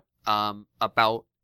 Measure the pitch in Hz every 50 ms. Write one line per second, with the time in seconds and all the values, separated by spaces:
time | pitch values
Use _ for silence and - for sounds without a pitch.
0 | - _ _ _ _ 110 107 104 104 104 101 104 104 _ _ _ 113 107 - 117
1 | 113 110 113 113 - _ _ _